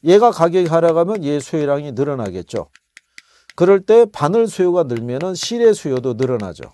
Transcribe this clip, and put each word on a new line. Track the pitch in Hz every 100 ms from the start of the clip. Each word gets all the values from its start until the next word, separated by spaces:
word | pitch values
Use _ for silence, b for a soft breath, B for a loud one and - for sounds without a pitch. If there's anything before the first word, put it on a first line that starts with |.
얘가 | 151 196 240
가격이 | 196 170 180 175
하락하면 | 165 170 165 175 214
얘 | 143 147
수요량이 | 131 160 147 143 147
늘어나겠죠. | 117 139 139 104 90 87 110 82 _ _ _ _ b b b b -
그럴 | 175 196 190
때 | 220 233
바늘 | - 147 214 226
수요가 | - 180 175
늘면은 | 151 117 120 127 185 175
실의 | - 233 233
수요도 | 208 151 127 123
늘어나죠. | 113 127 123 98 78 -